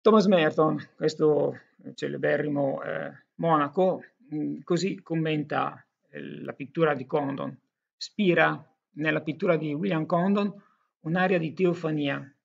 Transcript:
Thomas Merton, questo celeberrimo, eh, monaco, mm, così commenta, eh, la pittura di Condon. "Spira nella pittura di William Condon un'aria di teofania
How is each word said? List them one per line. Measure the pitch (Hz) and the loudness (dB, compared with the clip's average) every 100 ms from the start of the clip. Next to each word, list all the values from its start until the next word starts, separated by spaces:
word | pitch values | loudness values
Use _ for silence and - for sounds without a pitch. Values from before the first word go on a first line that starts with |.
Thomas | 220 214 190 | 6 6 6
Merton, | 185 156 - 156 147 - _ | 4 4 4 2 0 -8 _
questo | 156 156 156 143 143 - _ _ 139 | -4 2 2 4 0 -4 _ _ -18
celeberrimo, | 135 143 143 101 76 151 - 139 - | -10 -8 -4 -2 0 -2 -2 -2 -4
eh, | - - 143 139 _ - | -6 -6 -8 -12 _ -4
monaco, | 165 156 143 147 185 135 - _ _ | 2 2 2 2 0 0 -10 _ _
mm, | 151 147 151 | -6 -6 -8
così | - 170 190 - | -2 -2 -2 -6
commenta, | - 165 160 156 147 139 139 - _ _ _ | -4 -2 0 -2 -2 -4 -4 -8 _ _ _
eh, | 73 71 69 | -14 -12 -12
la | - | -12
pittura | - 135 - 156 | -12 -10 0 0
di | 139 127 | 0 -2
Condon. | 151 139 139 135 - _ _ _ _ | -4 -2 -6 -8 -10 _ _ _ _
"Spira | - - 196 170 156 147 - _ _ | -12 0 2 4 4 2 -12 _ _
nella | - 156 156 | -4 -2 -2
pittura | 160 143 196 160 | -4 -2 0 0
di | 151 | 0
William | 147 196 165 160 | -4 -2 -2 0
Condon | 170 190 202 202 - _ _ _ _ | 0 2 0 0 -6 _ _ _ _
un'aria | 160 180 185 180 | -4 0 2 2
di | 160 | -2
teofania | 127 180 170 156 151 143 139 139 _ | 0 0 0 -2 -2 -2 -4 -10 _